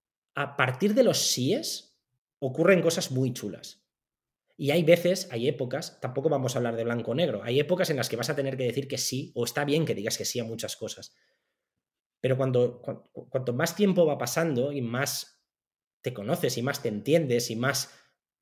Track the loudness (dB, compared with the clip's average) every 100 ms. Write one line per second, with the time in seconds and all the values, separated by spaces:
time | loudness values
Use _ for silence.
0 | _ _ _ -6 -4 0 0 2 2 4
1 | 4 4 0 0 0 0 -2 -8 -12 _
2 | _ _ _ -8 -4 2 6 6 6 0
3 | -2 0 0 -2 -8 -10 -14 -20 _ _
4 | _ _ _ _ _ -6 0 4 6 6
5 | 4 0 -2 -2 -2 -2 -4 -6 -8 -10
6 | -6 0 0 2 0 -2 -2 -2 -2 -2
7 | -2 0 0 -2 -2 0 2 0 0 -2
8 | -2 -4 -4 -2 -2 -2 -2 -2 -4 -4
9 | -4 -4 -6 -4 -4 -2 2 2 2 -2
10 | -2 -4 -4 -4 -6 -6 -8 -8 -10 -12
11 | -18 _ _ _ _ _ _ _ _ _
12 | _ _ 0 2 2 4 2 0 -10 -12
13 | _ -18 -8 -6 -4 -2 -2 2 2 6
14 | 4 2 -2 0 0 0 -2 -2 -4 -2
15 | -2 -4 -10 _ _ _ _ _ _ _
16 | -8 -6 -4 -2 -2 -2 -2 -2 -4 -4
17 | 2 2 4 0 0 -2 0 -2 -4 -12
18 | _ _ _ _